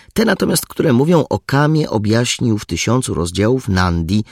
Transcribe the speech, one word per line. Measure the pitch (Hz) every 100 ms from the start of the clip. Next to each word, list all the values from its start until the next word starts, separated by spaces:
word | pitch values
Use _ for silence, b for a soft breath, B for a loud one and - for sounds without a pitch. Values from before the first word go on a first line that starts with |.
| B
te | -
natomiast, | 220 - 190 190 -
które | - 165
mówią | 120 151 170 -
o | 104
kamie, | - 139 151 156 -
objaśnił | 110 104 113 123 - 127 104
w |
tysiącu | - 85 - 123 120
rozdziałów | 78 85 87 107 131 117
Nandi, | 92 90 85 82 104 B